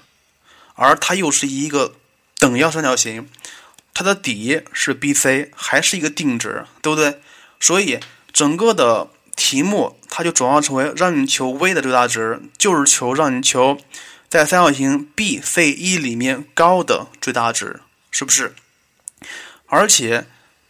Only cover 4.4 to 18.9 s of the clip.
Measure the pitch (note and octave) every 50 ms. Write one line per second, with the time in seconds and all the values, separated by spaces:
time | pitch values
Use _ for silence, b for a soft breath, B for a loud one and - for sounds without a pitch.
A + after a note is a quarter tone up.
4.4 | G#2+ B2 C#3+ - - - - - - - C3 C3 - C#3+ C#3 - - C3+ C3+ C#3
5.4 | - - - - - - - C#3 - - - F#3 D3+ D#3 D3 - E3 C#3 A#2+ A#2
6.4 | - G#2+ - - - - _ _ - D#3 D#3 D#3 D3+ D3 C#3+ - B B B B
7.4 | B B B B - - E3 G3 G3+ E3 A#2+ G#2+ B B B B B B - -
8.4 | D3+ C#3+ D#3 F3 A3 A#3 G#3+ F3 C3 A#2+ A2+ G#2 D#2 - _ _ _ - - -
9.4 | - - C3+ C3 D#3 F#3+ G#3 F#3+ B2+ - - _ _ - - - E3 E3+ E3 -
10.4 | C3 B2+ C#3 D3+ D3 C#3+ C#3 C3 C3+ D3 B2+ - F3+ F3+ E3+ C#3+ C3+ C3 - -
11.4 | C3 C3 B2+ C#3 E3+ F#3 F#3+ D#3 C3 C3 B2+ B2 B2 A#2 A#2+ A#2 A2+ A2 A#2 -
12.4 | - - _ - - G#3 F3+ D3 C#3 C3+ - - C3 B2 C3 C#3+ D#3 C#3 B2+ B2
13.4 | C3+ - - B2+ B2+ C3+ C#3 C#3 B B B B B B B B B B - D#3+
14.4 | D3+ D3 F#3 F3+ F3 D3+ C#3+ C3+ C3+ C3+ C#3 C#3+ C#3+ - - - G#3+ G3+ C3 -
15.4 | - - - F3 E3 D3 C3+ - F3 F#3 F#3 E3+ D3 B2 A#2 A#2 B2 C3 C3 C3+
16.4 | D3 - - - E3 F3 F#3 F3+ E3+ - A2 D2+ A2+ - - - - C3+ A#2+ A#2+
17.4 | A#2 A#2 A#2 - G2+ - - - _ _ _ _ _ - - - C#3 C3+ - -
18.4 | B2 - - - _ _ _ _ _ _